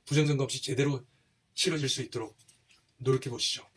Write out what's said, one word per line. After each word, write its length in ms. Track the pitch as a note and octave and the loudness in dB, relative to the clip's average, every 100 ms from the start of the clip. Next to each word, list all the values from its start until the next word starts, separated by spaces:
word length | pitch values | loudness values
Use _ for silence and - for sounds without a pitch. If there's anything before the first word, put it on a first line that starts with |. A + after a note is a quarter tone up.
| - | 0
부정선거 380 | D3 D3 C#3 | 2 4 2
없이 180 | C3 - | 0 -2
제대로 420 | - B2+ D3 C3 - _ _ _ _ | -2 0 2 0 -6 _ _ _ _
치러질 360 | - F#3 D#3+ C3+ | -2 0 0 0
수 120 | - | -2
있도록 360 | A#2+ A#2+ A2 - - _ _ - _ _ | -4 -8 -8 -12 -20 _ _ -20 _ _
노력해 320 | B2+ C3 C3+ | 0 0 0
보시죠. 380 | A#2 - - - | -4 -4 -4 -10